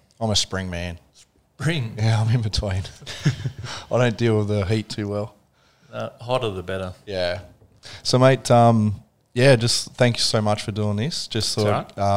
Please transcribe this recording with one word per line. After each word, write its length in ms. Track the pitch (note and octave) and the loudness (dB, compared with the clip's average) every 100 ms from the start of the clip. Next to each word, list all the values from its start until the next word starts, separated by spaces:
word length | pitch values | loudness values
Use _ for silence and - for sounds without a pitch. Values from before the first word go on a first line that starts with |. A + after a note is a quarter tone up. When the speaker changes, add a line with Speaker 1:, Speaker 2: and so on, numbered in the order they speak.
| _ - | _ -6
Speaker 1:
I'm 100 | A2+ | -2
a 60 | G2 | 0
spring 340 | - F#2+ F#2 | -2 -6 -6
man. 280 | F2 F2 E2+ _ | -6 -8 -10 _
Speaker 2:
Spring. 840 | _ _ _ _ - C3 E3 A2+ G#2+ | _ _ _ _ -6 -4 -2 -4 -2
Speaker 1:
Yeah, 240 | A2 A2 | 0 2
I'm 120 | A2 | 2
in 60 | B2 | 0
between. 420 | G#2+ - G#2 F#2+ F2+ - - - D3 | 0 -2 -2 -4 -6 -12 -16 -4 -2
<laughs> 560 | - - - - - - | -2 -6 -10 -12 -14 -4
I 60 | A#2 | 0
don't 180 | B2 G2+ | 2 2
deal 220 | A#2 G#2+ | 2 2
with 100 | G2+ | 2
the 160 | G#2 | 0
heat 240 | F#2 A2 G#2+ | 0 -2 -2
too 180 | - G#2 | -6 -6
well. 260 | G#2 G#2 - _ _ _ _ _ | -4 -6 -12 _ _ _ _ _
Speaker 2:
Uh, 160 | A2+ A2+ - | -10 -10 -10
hotter 300 | A#2 B2+ A2+ | -4 -2 -2
the 120 | F#2 | -4
better. 320 | F2 F#2+ F#2 - | -6 -6 -8 -10
Speaker 1:
Yeah. 360 | - F#2+ F2 F2+ - - _ _ - - | -8 -4 -2 -4 -10 -20 _ _ -20 -10
So, 120 | - B2+ | -2 4
mate, 300 | C3 C3 - | 6 4 4
um, 520 | A#2+ A#2 A2+ G#2+ G2 - _ _ | 6 6 6 2 -2 -10 _ _
yeah, 220 | A#2+ C3 B2 | 2 6 6
just 360 | A#2 - - | 4 -2 -4
thank 220 | - B2 A2 | 0 2 2
you 40 | |
so 180 | - A2+ | 0 2
much 220 | G#2+ G#2+ | 0 -2
for 80 | - | -4
doing 260 | G#2 G#2 G#2 | -4 -2 -2
this. 300 | C3+ - - | -4 -6 -6
Just 300 | A2+ - - | -4 -2 0
Speaker 3:
It's 60 | |
Speaker 1:
thought, 340 | G#2 A2 D#3+ - | 0 0 -4 -2
Speaker 3:
all 60 | G2 | 0